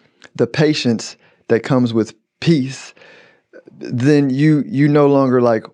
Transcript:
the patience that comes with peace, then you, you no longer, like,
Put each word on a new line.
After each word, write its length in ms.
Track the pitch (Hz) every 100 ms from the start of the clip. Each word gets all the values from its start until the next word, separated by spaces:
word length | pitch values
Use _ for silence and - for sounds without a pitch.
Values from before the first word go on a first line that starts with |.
| _ _ -
the 120 | - 117
patience 720 | - 156 151 123 110 - - _ _ -
that 120 | 113
comes 320 | - 131 123
with 220 | 113 107 - _ _
peace, 540 | 160 160 131 131 - - - - _ _ _ - - -
then 540 | - 123 131 147 139
you, 340 | 131 151 151 -
you 220 | 131 147
no 180 | 147 143
longer, 360 | 139 135 127
like, 240 | 120 110 -